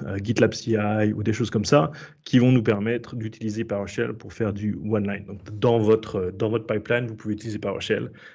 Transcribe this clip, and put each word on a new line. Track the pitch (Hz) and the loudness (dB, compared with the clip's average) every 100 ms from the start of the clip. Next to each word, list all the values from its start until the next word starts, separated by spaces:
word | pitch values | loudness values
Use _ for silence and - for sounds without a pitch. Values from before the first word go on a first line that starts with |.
| - | -6
euh, | 98 | -6
GitLab | 98 110 110 | -2 4 2
C | - - | 2 -2
I | 107 104 107 107 | 0 2 2 2
ou | 107 | 0
des | 104 | -2
choses | 104 110 | 0 0
comme | 110 101 | 0 4
ça | 143 156 - - - - | 4 4 -4 -18 -18 2
qui | 127 | 4
vont | 123 | 6
nous | 127 | 6
permettre | 113 104 107 120 - 123 | 4 0 0 -2 -4 -8
d'utiliser | 110 - 110 107 | -8 -6 -6 -4
PowerShell | 117 101 95 - 117 | -4 -4 -4 -4 -4
pour | 110 101 | -6 -10
faire | - 107 | -4 -2
du | 104 104 - 104 | -2 -4 -4 -2
one | 107 101 | 0 0
line. | 95 - | -6 -10
Donc, | 98 - 107 | -14 -12 0
dans | 123 117 | 2 4
votre, | 107 110 - 104 90 | 6 4 2 -4 -2
dans | 98 107 | -2 -2
votre | 113 - | -2 -2
pipeline, | 107 - 120 120 | -4 0 -2 -2
vous | 110 | -8
pouvez | 110 | -6
utiliser | 107 113 101 | -6 -6 -6
PowerShell. | 101 98 - 104 120 - - | -4 -4 -2 -2 -2 -12 -20